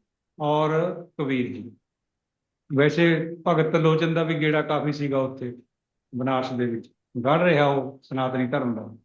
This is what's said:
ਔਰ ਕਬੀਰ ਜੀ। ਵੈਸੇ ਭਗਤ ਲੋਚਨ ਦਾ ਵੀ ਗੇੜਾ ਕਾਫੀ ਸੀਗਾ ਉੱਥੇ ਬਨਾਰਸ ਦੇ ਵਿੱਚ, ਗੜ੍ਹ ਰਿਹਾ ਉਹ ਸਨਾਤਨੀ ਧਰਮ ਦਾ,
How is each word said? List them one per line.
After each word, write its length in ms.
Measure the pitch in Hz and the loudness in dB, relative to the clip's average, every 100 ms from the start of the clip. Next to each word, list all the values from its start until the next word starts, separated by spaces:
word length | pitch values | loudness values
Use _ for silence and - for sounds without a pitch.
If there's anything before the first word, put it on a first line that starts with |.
| _ _ _ - | _ _ _ -6
ਔਰ 300 | 147 151 151 156 175 180 - - | 0 2 2 0 -2 -4 -10 -8
ਕਬੀਰ 300 | 139 131 117 | -4 -2 -2
ਜੀ। 240 | 104 101 - _ _ _ _ _ _ _ _ - 135 | -6 -12 -18 _ _ _ _ _ _ _ _ -4 2
ਵੈਸੇ 580 | 147 151 170 160 - - - | 4 4 4 2 -2 -4 0
ਭਗਤ 280 | 160 156 170 | 2 2 2
ਲੋਚਨ 380 | 160 160 165 | 4 2 2
ਦਾ 100 | 165 | 0
ਵੀ 160 | 160 156 | 0 0
ਗੇੜਾ 220 | 151 151 | 0 0
ਕਾਫੀ 300 | 147 147 147 | 0 -2 -2
ਸੀਗਾ 260 | 147 143 135 | -4 -2 -2
ਉੱਥੇ 400 | 131 135 123 127 - _ _ _ _ 123 | -2 -4 -10 -12 -18 _ _ _ _ -6
ਬਨਾਰਸ 380 | 127 131 127 | -2 -2 -2
ਦੇ 120 | 123 123 | -2 -2
ਵਿੱਚ, 220 | 113 - _ _ 127 120 | -4 -8 _ _ -4 2
ਗੜ੍ਹ 180 | 160 | 2
ਰਿਹਾ 220 | 180 151 143 | 4 4 4
ਉਹ 340 | 139 131 - | 2 -4 -8
ਸਨਾਤਨੀ 440 | - 131 131 127 127 | -10 -4 -2 -2 -2
ਧਰਮ 280 | 139 123 110 | -2 -2 -4
ਦਾ, 200 | 104 - | -8 -16